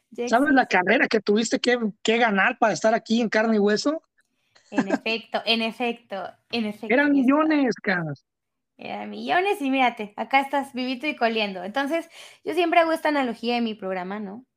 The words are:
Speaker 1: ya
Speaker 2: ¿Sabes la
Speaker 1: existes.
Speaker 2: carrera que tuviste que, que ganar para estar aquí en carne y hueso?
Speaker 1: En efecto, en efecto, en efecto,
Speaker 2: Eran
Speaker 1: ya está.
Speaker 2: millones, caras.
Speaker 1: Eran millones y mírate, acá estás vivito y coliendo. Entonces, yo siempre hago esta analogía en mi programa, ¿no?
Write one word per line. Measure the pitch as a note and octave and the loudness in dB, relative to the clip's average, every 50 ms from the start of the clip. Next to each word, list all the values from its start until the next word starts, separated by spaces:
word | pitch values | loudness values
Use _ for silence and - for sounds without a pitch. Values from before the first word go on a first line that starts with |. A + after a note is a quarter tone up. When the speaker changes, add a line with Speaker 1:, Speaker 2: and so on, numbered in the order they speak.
| _ _ | _ _
Speaker 1:
ya | - - A#3+ | -10 -8 -2
Speaker 2:
¿Sabes | B3 A3 A#3+ C#4+ D4+ C#4 | 0 2 2 4 4 4
la | C4 A#3 | 4 4
Speaker 1:
existes. | |
Speaker 2:
carrera | - - F#3 F3 F#3 A3 C#4+ C4+ G#3+ | 4 2 2 2 4 4 2 2 2
que | - A3 | 0 0
tuviste | - - G3+ A3 A3+ - C4+ - | 2 2 2 2 2 0 -2 0
que, | - B3 A#3+ A#3+ A3+ G#3 - _ - | 2 0 0 0 0 -4 -6 _ 0
que | - A3 A#3 | 0 2 2
ganar | B3 A3+ G3+ F#3+ F#3+ A#3 B3+ - | 2 2 2 2 2 2 2 2
para | A#3+ G#3+ F3+ | 0 0 0
estar | D3+ - A3 A#3 | 2 2 2 2
aquí | A3 - - A3 A#3 | 0 0 0 0 0
en | A#3+ G3 | 0 2
carne | - A3 A3 A3+ A3+ | 2 2 2 2 2
y | G#3 | 4
hueso? | G3 G#3 G#3+ G#3 - C#4+ D#4 E4 - _ _ _ _ _ _ _ _ _ _ _ _ _ | 4 4 2 2 0 -2 -2 -4 -6 _ _ _ _ _ _ _ _ _ _ _ _ _
Speaker 1:
En | G#3 G3+ F#3+ G3 | -4 -2 -2 0
efecto, | A3+ A3 - A3+ A3+ A3 A3 - - G#3 - | -2 -2 -2 -4 -4 -4 -6 -6 -6 -4 0
en | G#3+ A3+ A3+ A3+ | 0 0 0 0
efecto, | A3+ G#3 - B3 A#3 A#3 A#3+ _ _ G3+ F#3+ F3+ - - _ _ _ | -2 -4 -4 -4 -4 -4 -6 _ _ -10 -10 -10 -10 -14 _ _ _
en | - A#3 A3 | -6 -4 -4
efecto, | G#3 G#3 - - G#3 | -4 -6 -8 -4 0
Speaker 2:
Eran | A3+ C#4 D4 D4 | 2 2 4 4
Speaker 1:
ya | C#4+ C#4 B3+ | 2 4 4
está. | B3+ | 4
Speaker 2:
millones, | C#4 D4+ D#4 D#4 D#4 D4 C4+ A#3+ G3 - - | 4 4 2 2 2 2 2 0 -2 -2 -4
caras. | G#3 F#3 E3+ E3 D3+ C#3 - _ _ _ _ _ _ _ _ _ _ _ | -4 -2 -2 -4 -6 -8 -10 _ _ _ _ _ _ _ _ _ _ _
Speaker 1:
Eran | _ - - G3+ G#3 G#3 G#3 | _ -12 -10 -10 -10 -10 -10
millones | G#3 G#3+ A3+ B3+ D4 F4 F#4 G4+ G4+ - C#4+ | -12 -10 -6 -2 0 0 0 0 -2 -2 -2
y | C4 | -2
mírate, | C4 C4+ C4 A#3+ A#3+ - G#3+ G3+ - | 0 2 2 0 0 -2 -8 -10 -10
acá | - A3+ A3+ - C4+ | -10 -4 0 0 0
estás | C4+ C4+ - C#4+ C4 C4+ - | 0 0 -2 -4 -4 -4 -6
vivito | A#3+ B3+ B3+ C4 B3 D4+ | -6 -6 -4 -6 -4 -6
y | D4+ C#4+ | -6 -4
coliendo. | - A#3+ A3+ A#3 A3 G#3+ G3+ F#3+ F#3 F3 | -2 -2 0 0 0 -2 -2 -4 -6 -10
Entonces, | G3+ G#3+ C#4 C#4 C4+ E4 E4 E4 - - - - - - _ - | -6 -4 -4 -2 -2 -2 -4 -4 -6 -14 -20 -20 -20 -20 _ -8
yo | - D4+ | -4 -2
siempre | E4+ F4 E4 F4 F4 | 0 0 4 4 4
hago | E4 D#4+ D#4+ | 4 4 2
esta | D#4+ - D#4 | 0 0 0
analogía | D4 C#4+ C4+ B3 A3+ - - A#3 A#3+ | 0 0 0 -2 -4 -4 -4 -2 -2
en | A#3+ A#3 | -2 -2
mi | A3+ G#3+ | -4 -4
programa, | - F#3+ F#3 F#3+ F#3 F3+ F#3 G3+ G#3+ | -6 -6 -6 -6 -6 -6 -6 -8 -8
¿no? | G#3+ F#3 G3+ B3 C4 _ _ | -8 -10 -12 -14 -18 _ _